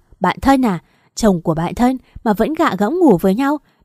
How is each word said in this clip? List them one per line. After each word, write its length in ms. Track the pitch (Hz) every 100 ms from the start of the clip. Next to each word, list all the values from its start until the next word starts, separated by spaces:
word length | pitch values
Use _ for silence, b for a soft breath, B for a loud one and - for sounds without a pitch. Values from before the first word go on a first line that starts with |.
| _ -
bạn 180 | 180 -
thân 240 | 247 269 254
à, 140 | 170 - _ _ -
chồng 260 | 220 180
của 120 | 175
bạn 220 | 160 170 -
thân 220 | 247 262 b b
mà 100 | 233
vẫn 200 | 202 220
gạ 220 | 320 302 185
gẫm 220 | 208 339
ngủ 180 | 320 175
với 180 | 190 202
nhau, 220 | 277 302 - _